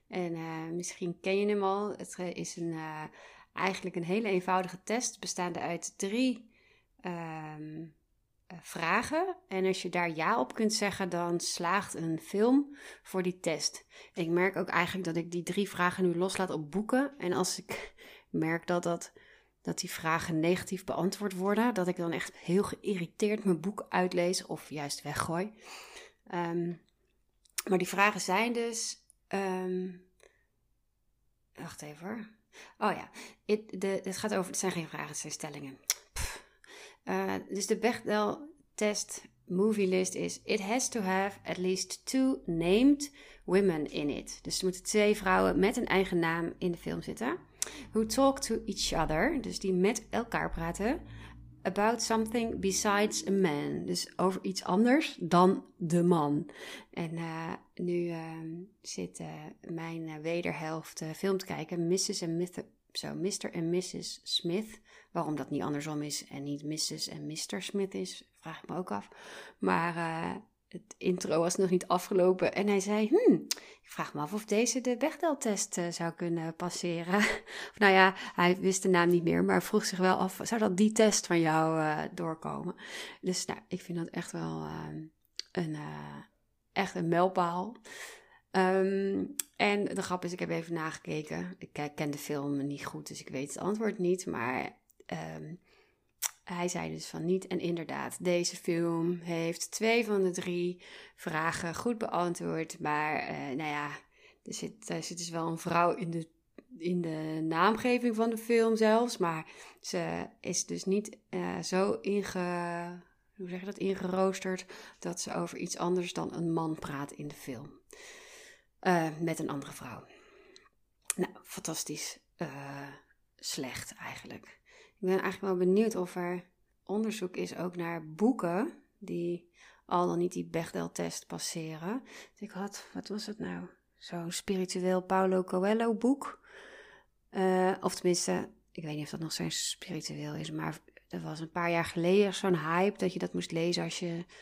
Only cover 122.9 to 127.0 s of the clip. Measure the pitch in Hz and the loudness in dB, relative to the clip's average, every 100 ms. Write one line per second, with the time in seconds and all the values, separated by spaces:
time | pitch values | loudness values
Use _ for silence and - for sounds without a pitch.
122.9 | 143 _ _ _ _ - - 127 - - | -16 _ _ _ _ -8 -6 -6 -8 -12
123.9 | - - 139 - - - - _ - - | -12 -12 -12 -12 -14 -16 -20 _ -20 -20
124.9 | - 185 185 - 185 196 180 180 190 220 | -4 2 2 2 -2 0 4 6 6 6
125.9 | 190 180 180 175 180 - _ _ _ - | 2 -4 -4 -4 -4 -8 _ _ _ -4
126.9 | 202 | -2